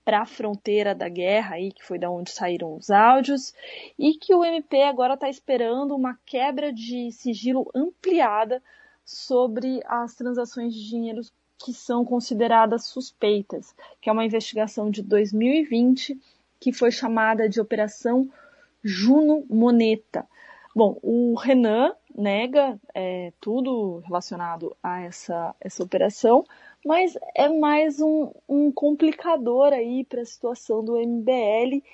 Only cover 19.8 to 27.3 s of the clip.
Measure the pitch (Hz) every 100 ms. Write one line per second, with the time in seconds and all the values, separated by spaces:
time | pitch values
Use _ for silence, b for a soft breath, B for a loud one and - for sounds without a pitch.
19.8 | 220 220 - - - B B B B 220
20.8 | 208 - - 233 240 233 247 254 226 220
21.8 | 311 - _ - 202 202 254 285 269 208
22.8 | - - 185 185 175 - 208 247 262 240
23.8 | 196 170 170 175 - 175 170 165 165 -
24.8 | 180 180 180 - - 170 165 - 190 -
25.8 | 180 185 196 - 226 262 - B B B
26.8 | 294 339 370 - -